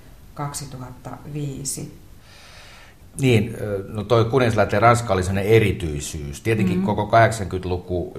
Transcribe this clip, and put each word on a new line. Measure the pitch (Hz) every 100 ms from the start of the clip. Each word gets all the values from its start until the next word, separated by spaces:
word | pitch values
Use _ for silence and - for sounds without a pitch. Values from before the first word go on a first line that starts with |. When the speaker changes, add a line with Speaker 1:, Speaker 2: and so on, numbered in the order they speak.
| - - -
Speaker 1:
kaksituhatta | - 143 - 143 131 123 - 123 - -
viisi. | 147 147 135 139 - - - - - - - - - - - - - - -
Speaker 2:
Niin, | 131 113 98 -
ö, | 104 98 95
no | 110
toi | 101 117 113
Kuningaslähteen | 135 147 107 98 104
Ranska | 117 117 -
oli | 95
sellainen | 90 98 101
erityisyys. | 113 104 85 82 71 - 78 73 71
Tietenkin | - 107 92 90
Speaker 1:
Mm. | 98
Speaker 2:
koko | 101 104
kahdeksankymmentäluku | 113 110 113 90 90 90 90 - 90 82